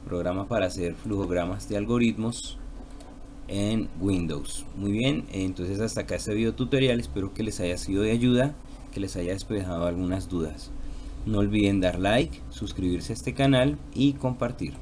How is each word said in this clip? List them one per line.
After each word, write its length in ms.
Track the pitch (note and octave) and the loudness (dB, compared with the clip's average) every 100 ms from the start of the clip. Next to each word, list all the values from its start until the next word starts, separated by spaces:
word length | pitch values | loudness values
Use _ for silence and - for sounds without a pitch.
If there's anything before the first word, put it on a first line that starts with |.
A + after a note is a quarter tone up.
programa 420 | - F2+ F2 F#2 G2 | -4 -2 -2 -2 -2
para 200 | A2+ F#2 | 0 0
hacer 280 | F#2 F2 | 0 -4
flujogramas 720 | E2 A2 G2+ F#2 F2 F2 F#2+ - | -4 -4 -2 0 0 0 -4 -4
de 80 | G2+ | -4
algoritmos 800 | G#2 A#2+ A#2 G#2+ A2+ A#2 - - - - - - - - - - - | 0 4 4 2 -2 -4 -8 -10 -10 -12 -12 -14 -14 -14 -14 -14 -6
en 400 | G2 G#2 A2 - E2 | 0 2 2 0 0
Windows. 640 | G2 F#2 E2 D2 C#2+ - - - | 2 2 2 -2 -4 -8 -8 -4
Muy 160 | G2+ | 0
bien, 320 | G#2 C3 D3+ - | 2 2 0 -2
entonces 480 | G2 F#2 F2+ F2+ G2 | -2 -2 -2 -4 -2
hasta 220 | A2 A2 | -2 -2
acá 120 | F#2+ | -4
este 200 | F2 - | -4 -2
video 200 | G#2+ A2+ | 2 2
tutorial. 460 | A2+ B2+ C3+ C3 A#2+ | 2 2 4 4 2
Espero 340 | A#2 G2+ G2 | 0 -4 -4
que 80 | - | -2
les 160 | G#2+ - | -4 0
haya 180 | F2 F2+ | -2 -2
sido 260 | - F#2+ | 0 2
de 100 | G#2+ | 4
ayuda, 420 | A#2 B2 B2 C3+ D3 - - - | 4 6 4 4 0 -12 -14 -10
que 60 | - | -6
les 160 | F#2+ F#2 | -4 -2
haya 160 | F2 | -2
despejado 540 | F#2+ - G#2+ F#2 E2+ F2 | -2 -2 -4 -2 0 0
algunas 420 | F2 F2+ F#2+ F#2 | 0 0 0 -2
dudas. 420 | F2 D#2 D2 - - - - - - - | -2 -2 -4 -10 -8 -6 -6 -8 -6 0
No 120 | G#2 | 2
olviden 420 | G2+ G#2+ G2+ G2 | 4 6 6 6
dar 180 | F#2 F2 | 4 4
like, 420 | F#2+ A2+ E3 - - | 4 4 2 -2 -10
suscribirse 600 | - G2+ - F#2 F2 - | -8 -6 0 0 0 -2
a 40 | - | -4
este 180 | - | -4
canal 420 | - C3+ C3 C3+ D3 - | 2 6 6 4 2 -6
y 200 | C3+ C#3 | 2 2
compartir. 640 | C#3 B2+ B2 A#2+ B2 C3+ - | 4 -2 0 -2 -2 -6 -6